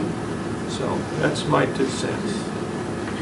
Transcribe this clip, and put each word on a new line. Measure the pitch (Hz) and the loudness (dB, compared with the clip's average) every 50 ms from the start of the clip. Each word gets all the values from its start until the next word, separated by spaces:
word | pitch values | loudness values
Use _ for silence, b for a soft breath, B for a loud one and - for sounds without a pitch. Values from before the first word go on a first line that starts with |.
| - - - - - - - - - - - - - - | 2 0 0 -2 -2 -2 -2 -2 -2 -2 -2 -2 -2 -2
So | - - - 123 - - - - - 151 | -2 0 0 0 0 0 -2 -2 0 2
that's | 151 151 151 - - | 2 2 2 2 2
my | 147 151 143 139 | 4 4 4 4
two | - - - 135 127 | 4 2 2 0 0
cents. | - - - - 104 - - 104 - - - - - - - - - - - - - - - - - - | 2 0 0 0 0 0 0 0 0 0 -2 -2 -2 -2 -2 -2 -2 -2 -2 -2 -2 -2 -2 -2 -2 -2